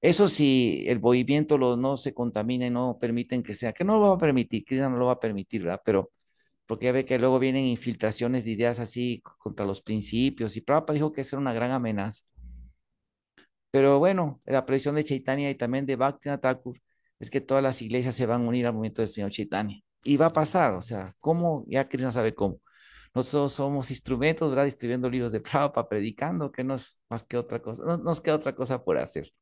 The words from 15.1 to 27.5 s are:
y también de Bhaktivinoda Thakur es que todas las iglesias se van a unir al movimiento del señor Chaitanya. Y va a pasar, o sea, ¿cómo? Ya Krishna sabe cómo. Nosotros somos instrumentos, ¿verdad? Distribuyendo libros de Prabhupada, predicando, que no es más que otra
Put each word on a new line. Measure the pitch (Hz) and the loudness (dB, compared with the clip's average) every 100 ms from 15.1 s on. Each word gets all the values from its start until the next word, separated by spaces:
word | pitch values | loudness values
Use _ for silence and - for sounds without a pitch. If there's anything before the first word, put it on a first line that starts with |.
| 135 131 135 143 | -2 -2 -2 -2
y | 127 | -2
también | 120 131 139 | -2 -2 -2
de | 131 | 0
Bhaktivinoda | 135 139 - 143 | 0 0 -6 -2
Thakur | 131 127 - 123 _ _ _ _ | 0 -2 -6 -14 _ _ _ _
es | - | -6
que | 139 | -6
todas | 131 135 | 0 2
las | 135 127 | 2 -2
iglesias | 113 120 127 113 | -2 -2 0 0
se | 123 | 0
van | 117 | 2
a | 117 | 2
unir | 123 120 | 0 0
al | |
movimiento | 110 110 - | -2 -4 -2
del | 110 | -4
señor | - 101 | -2 -6
Chaitanya. | 104 104 98 107 101 _ _ | -4 -4 -4 -4 -8 _ _
Y | - 143 | 0 4
va | 165 | 4
a | |
pasar, | 165 156 185 147 92 | 4 2 2 2 0
o | |
sea, | 87 110 95 - | -6 -10 -10 -6
¿cómo? | - 165 170 151 - | 0 0 0 -2 -2
Ya | 127 135 | -2 -2
Krishna | 135 131 | -2 -2
sabe | 120 113 | 0 -2
cómo. | 107 101 78 _ _ - - - | 0 -2 -4 _ _ -20 -20 -8
Nosotros | - 123 147 143 | -6 -2 0 0
somos | - 139 143 127 | 0 -2 -2 -4
instrumentos, | 127 - 127 143 160 160 | -8 -4 0 0 0 0
¿verdad? | 131 139 | 2 0
Distribuyendo | 135 120 127 127 | -2 -4 -2 0
libros | 127 120 | -2 -2
de | 107 | -4
Prabhupada, | - - 143 143 117 | -2 0 2 0 -2
predicando, | 104 104 107 147 175 147 | -2 -4 -4 -4 -4 -6
que | - | -6
no | 131 135 | -4 -4
es | - _ _ | -8 _ _
más | 117 | -10
que | - 120 | -6 -6
otra | 120 | -4